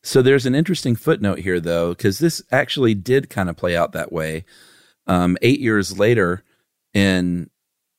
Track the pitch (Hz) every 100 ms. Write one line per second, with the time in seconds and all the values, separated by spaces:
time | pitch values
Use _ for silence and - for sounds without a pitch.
0 | - 139 127 139 127 135 170 175 131 117
1 | - 160 104 76 92 90 82 85 85 87
2 | 104 95 165 - - 131 135 - 123 104
3 | 92 135 - - 90 82 90 85 85 85
4 | 80 82 78 80 - - - _ _ _
5 | - 90 90 90 117 139 117 107 92 95
6 | 104 117 90 90 - _ _ _ _ 101
7 | 98 92 90 87 82 _ _ _ _